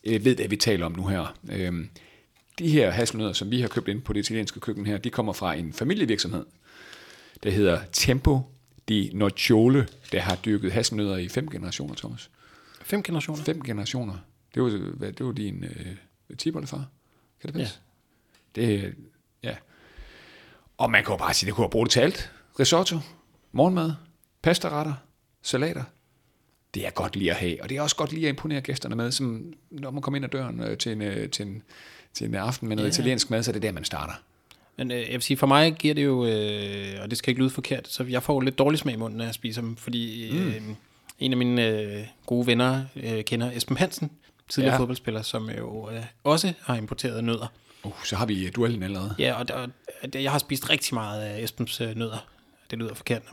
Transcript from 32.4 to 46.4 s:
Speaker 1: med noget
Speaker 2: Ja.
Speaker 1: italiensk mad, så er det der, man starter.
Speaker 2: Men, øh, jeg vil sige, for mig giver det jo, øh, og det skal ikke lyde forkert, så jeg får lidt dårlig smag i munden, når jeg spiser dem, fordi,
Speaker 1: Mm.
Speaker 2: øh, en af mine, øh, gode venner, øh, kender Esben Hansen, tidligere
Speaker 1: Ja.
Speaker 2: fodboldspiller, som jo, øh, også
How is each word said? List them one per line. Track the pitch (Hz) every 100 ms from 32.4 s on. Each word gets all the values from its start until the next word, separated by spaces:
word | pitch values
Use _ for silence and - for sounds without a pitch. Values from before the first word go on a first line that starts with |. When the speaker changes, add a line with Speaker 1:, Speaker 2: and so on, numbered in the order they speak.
| 104 127 117
Speaker 1:
med | 107
noget | 104
Speaker 2:
Ja. |
Speaker 1:
italiensk | - 123 123 -
mad, | 113
så | 117
er |
det | 107
der, | 107
man | 85
starter. | - 73 76 - _ _ _ - _ -
Speaker 2:
Men, | 131
øh, | 123
jeg | 113
vil | 123
sige, | - 139
for | 139
mig | 139 165
giver | 160 151
det | 151
jo, | 143 131 120
øh, | 110 104 104 101 101 98 98
og | 101
det | 117
skal | -
ikke | 123
lyde | 131
forkert, | - - 127 -
så | - 127
jeg | 123
får | - 143
lidt | 131 -
dårlig | 139 151
smag | 147
i | 110
munden, | 113 110
når |
jeg | 117
spiser | 113 117 110
dem, | 113 113
fordi, | - 120 117 113 113
Speaker 1:
Mm. | 147 185
Speaker 2:
øh, | 110 107 107 _ _ - -
en | 131
af | 127
mine, | 123 123 113
øh, | 110 104 104 113 - -
gode | 123 123
venner, | 117 123 131 135 -
øh, | 120 113
kender | 107 120 120
Esben | 120 - 131
Hansen, | 180 - 151 - _ _ _
tidligere | - 135
Speaker 1:
Ja. | 131
Speaker 2:
fodboldspiller, | 123 127 - 110
som | 110 117 110
jo, | 110 117 107 107
øh, | 113 113 _
også | 143 160